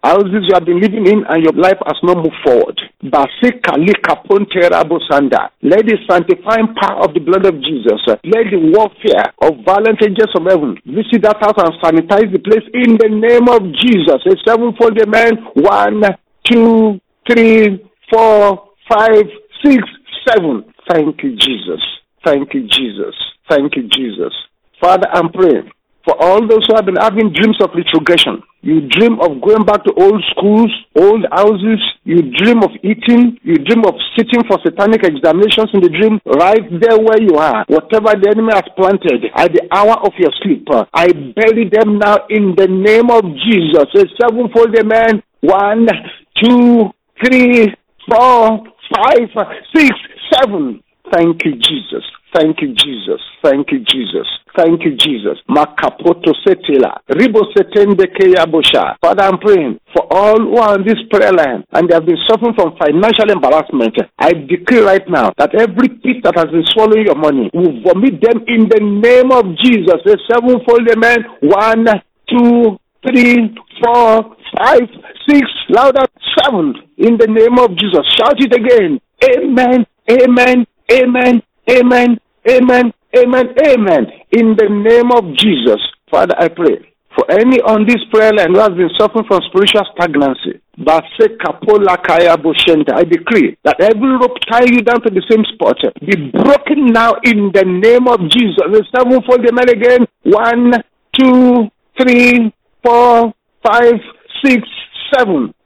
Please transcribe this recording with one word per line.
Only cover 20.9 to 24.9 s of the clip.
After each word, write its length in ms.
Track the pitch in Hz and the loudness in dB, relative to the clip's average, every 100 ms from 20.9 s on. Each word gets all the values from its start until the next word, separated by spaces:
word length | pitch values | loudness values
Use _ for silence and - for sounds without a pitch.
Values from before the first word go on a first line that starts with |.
Thank 320 | 165 151 156 | -2 -2 -4
you, 140 | 139 113 | -10 -4
Jesus. 440 | 120 113 85 76 - - _ _ | -4 -4 -10 -10 -10 -12 _ _
Thank 300 | 170 143 135 | -4 -2 -4
you, 120 | 143 110 | -8 -4
Jesus. 460 | - 127 101 - - - _ - | -4 -4 -8 -12 -10 -16 _ -4
Thank 280 | 151 143 147 | -2 -2 -6
you, 120 | 113 | -6
Jesus. 440 | 127 123 92 87 - - _ _ _ | -6 -6 -8 -10 -10 -18 _ _ _
Father, 280 | 175 | 0